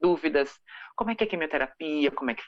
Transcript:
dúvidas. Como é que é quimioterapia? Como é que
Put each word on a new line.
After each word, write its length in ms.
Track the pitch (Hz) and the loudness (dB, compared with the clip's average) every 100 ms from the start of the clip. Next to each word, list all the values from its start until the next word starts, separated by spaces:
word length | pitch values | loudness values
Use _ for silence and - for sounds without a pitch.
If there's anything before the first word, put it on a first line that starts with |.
dúvidas. 560 | 175 170 160 143 139 - _ - - - | 2 4 2 2 0 -4 _ -20 -12 -6
Como 120 | 202 | -4
é 60 | |
que 80 | 226 | 0
é 40 | 214 | -2
quimioterapia? 840 | 175 156 147 135 - 160 151 143 | -2 -2 -2 -2 -6 -4 2 2
Como 220 | - 131 | 0 -4
é 20 | |
que 80 | 117 | -4